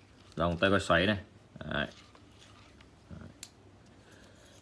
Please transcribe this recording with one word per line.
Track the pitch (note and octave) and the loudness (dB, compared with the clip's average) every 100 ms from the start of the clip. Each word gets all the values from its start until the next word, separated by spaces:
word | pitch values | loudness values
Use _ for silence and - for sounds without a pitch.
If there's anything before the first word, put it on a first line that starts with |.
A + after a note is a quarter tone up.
| - - - - | -20 -20 -14 -2
dòng | E2+ E2+ | 0 2
tay | G2 | 4
quay | G2 | 2
xoáy | - E2+ G2+ | 4 2 2
này. | G2 - - - - - | 0 -6 -20 -20 -14 -8
Đấy. | D2 - - - - - - - - - - - - - - - - - - - - - - - - - - - - | -6 -6 -10 -20 -20 -20 -20 -20 -20 -20 -20 -20 -20 -20 -18 -18 -18 -20 -20 -20 -20 -20 -20 -20 -20 -20 -20 -20 -20